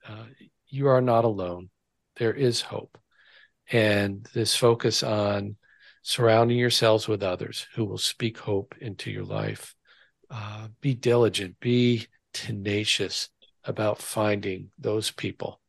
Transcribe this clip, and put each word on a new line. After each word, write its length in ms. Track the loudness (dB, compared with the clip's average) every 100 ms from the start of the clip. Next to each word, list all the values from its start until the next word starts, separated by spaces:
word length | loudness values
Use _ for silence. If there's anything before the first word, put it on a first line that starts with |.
| -16
Uh, 180 | -16 -16 -20 -20 _ _
you 200 | -2 4
are 140 | 4
not 240 | 6 4 4
alone. 440 | 0 -4 -6 -12 _ _ _ _ -4
There 160 | -2
is 280 | 2 0 0
hope. 360 | -6 -10 -12 -20 _ _ _ -20 _ _ _
And 520 | 2 4 2 0 -4 -8
this 220 | -4 -2 2
focus 480 | 4 4 2 0
on 540 | 0 0 0 -2 -4 -10 _ _ -20 _
surrounding 560 | -6 2 6 6 6 4
yourselves 500 | 2 4 4 4 2
with 160 | -2
others 440 | -2 -4 -6 -10 -12
who 100 | -4
will 140 | -4 -2
speak 400 | -4 -2 -6 -6
hope 380 | -4 -4 -4 -12
into 300 | -12 -10 -10
your 160 | -8 -6
life. 500 | -4 -4 -6 -12 _ _ _ _ _ _
Uh, 380 | -12 -10 -12 -14 -6
be 140 | -4
diligent, 680 | 0 4 6 4 2 -6 -6
be 460 | 0 4 4 2 -2 _ _
tenacious 1000 | -12 -8 -6 -2 -2 0 -2 -2 -4 -8 _ _ _
about 340 | -10 -4 -2 -2
finding 720 | -6 -2 0 0 -4 -8 -12 _
those 340 | -4 -2 -4
people 480 | -6 -8 -6 -10 -12